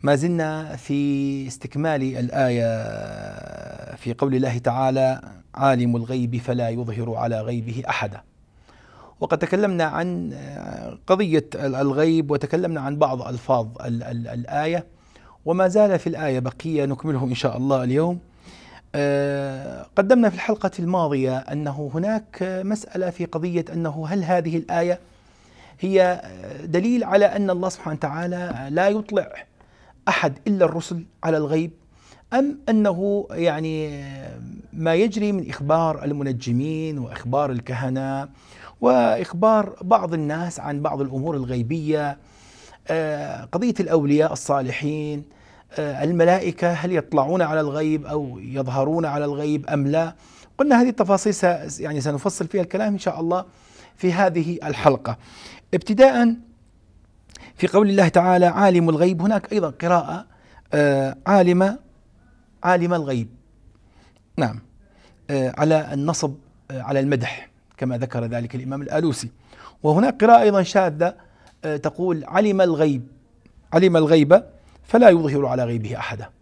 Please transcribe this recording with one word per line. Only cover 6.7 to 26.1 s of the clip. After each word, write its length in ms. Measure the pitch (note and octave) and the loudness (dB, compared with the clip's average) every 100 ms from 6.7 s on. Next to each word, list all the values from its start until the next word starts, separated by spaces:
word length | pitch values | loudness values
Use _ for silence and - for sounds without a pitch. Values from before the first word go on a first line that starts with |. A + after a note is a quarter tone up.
| A#2 A#2 A2 A#2 | -4 -6 -6 -6
على 260 | A2+ A#2 A2 | -4 -4 -4
غيبه 420 | A2 A#2+ A2+ A#2 - | -4 -6 -6 -8 -6
أحدا". 320 | - G#2 G2 _ _ _ _ _ _ _ - - _ | -4 -6 -10 _ _ _ _ _ _ _ -20 -20 _
وقد 180 | - E3+ | -2 -2
تكلمنا 460 | E3+ F#3 G#3 F3+ | 0 2 2 0
عن 480 | D#3 D#3 F3 F3 E3+ C3+ C#3 C#3 G1+ - E2 - - | -2 -2 -4 -4 -8 -10 -14 -12 -12 -12 -14 -14 0
قضية 380 | F#3 G3 D#3 - | 2 4 0 0
ال-، 200 | - C#3 | -6 -4
الغيب، 560 | C3 C#3 C3+ D#3+ E3 C#3+ | 0 0 2 2 2 0
وتكلمنا 500 | D3 D3 E3 F3+ D#3+ | -2 -2 -2 -2 -4
عن 160 | C3+ C#3+ | -6 0
بعض 260 | C#3+ B2+ | 0 0
ألفاظ 440 | - B2+ - B2+ A2 A#2+ | -6 -10 0 0 0 -8
ال-، 220 | B2 A#2 | -8 -6
ال-، 260 | A#2 A#2+ A2+ | -6 -10 -8
الآية، 580 | A#2+ B2 C#3+ D#3 E3+ D#3+ _ _ _ _ _ | -10 -6 -4 -2 -4 -6 _ _ _ _ _
وما 240 | D3+ F3+ F#3 | -2 2 2
زال 300 | G3+ G#3 F3+ | 4 4 2
في 80 | E3+ | -2
الآية 320 | D#3+ D3+ C3 | -4 -4 -2
بقية 460 | B2 - D#3+ D3+ | -4 -8 -4 -2
نكمله 400 | C#3 C3 D#3 C3+ | -2 -4 -4 -2
إن 100 | B2+ | -2
شاء 220 | B2 C3+ A#2+ | -2 -4 -2
الله 280 | C3 C3+ | -2 0
اليوم. 340 | B2 C3+ E3+ F3 - _ - - - - _ | 0 0 0 -4 -10 _ -20 -20 -20 -20 _
آه، 920 | D3 C#3+ C#3+ C#3+ C#3 C#3 C3+ A#2+ B2 - - | -2 0 0 0 -4 -6 -8 -12 -14 -4 -2
قدمنا 320 | G3 B3 A3 | 4 4 4
في 60 | |
الحلقة 360 | F3 - G#3+ F#3+ - | 0 -4 -2 -2 -4
الماضية 580 | F3 F#3 D#3 C#3 C3 C3 | -2 0 0 0 0 -2
أنه 540 | - D3 D3 C#3+ D3 | -4 -6 -6 -6 -6
هناك 680 | D#3 G3 A3 G#3+ - F#3 F#3 | -4 -2 -4 -6 -8 -6 -4
مسألة 460 | F#3+ G#3+ - F#3+ F3+ | -4 -6 -6 -6 -6
في 140 | E3+ | -6
قضية 400 | E3+ D#3+ F3 E3+ D#3+ | -8 -4 -4 -4 -4
أنه 340 | E3 E3 D3+ D#3 | -6 -6 -6 -4
هل 160 | G3 | -4
هذه 320 | E3 F3+ E3 E3 | 0 0 0 -4
الآية 440 | - E3+ F3 F3 - _ _ _ _ - - _ | -2 -2 -2 -4 -8 _ _ _ _ -20 -20 _
هي 420 | F#3 F#3+ F3+ | 2 4 4